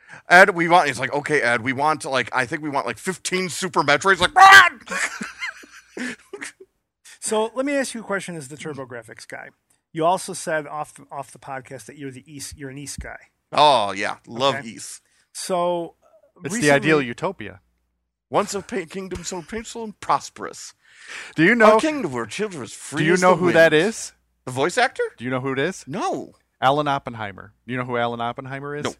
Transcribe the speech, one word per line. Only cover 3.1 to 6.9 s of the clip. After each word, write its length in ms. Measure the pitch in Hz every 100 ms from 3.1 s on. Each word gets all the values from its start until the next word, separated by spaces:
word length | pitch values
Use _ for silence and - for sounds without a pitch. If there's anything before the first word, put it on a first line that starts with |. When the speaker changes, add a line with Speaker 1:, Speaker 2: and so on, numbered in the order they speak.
| 175 - 185 180
Speaker 1:
Super 340 | - 185 180
Metroids." 380 | 147 143 190 185
Like, 140 | 180
"Run!" 460 | 330 381 392 349 240 - 523 - - - - - - - - _ -
<laughs> 200 | 247 220 _ 392 285 - - _ _